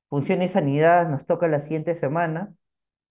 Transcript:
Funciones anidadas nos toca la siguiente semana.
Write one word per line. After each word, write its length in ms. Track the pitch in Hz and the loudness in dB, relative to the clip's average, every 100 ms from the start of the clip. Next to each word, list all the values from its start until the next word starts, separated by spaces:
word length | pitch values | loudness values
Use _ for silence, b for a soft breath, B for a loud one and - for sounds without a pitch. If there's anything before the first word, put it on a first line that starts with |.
| - | -6
Funciones 460 | 143 143 185 180 | -4 0 0 0
anidadas 560 | 196 147 143 160 175 170 | 0 0 2 4 4 2
nos 160 | 143 - | -2 -2
toca 220 | 170 170 | 0 0
la 120 | 147 | 0
siguiente 340 | 147 160 156 | -2 -6 -4
semana. 600 | 170 135 160 170 160 202 - _ _ _ _ _ | -4 -2 -2 -2 -4 -8 -14 _ _ _ _ _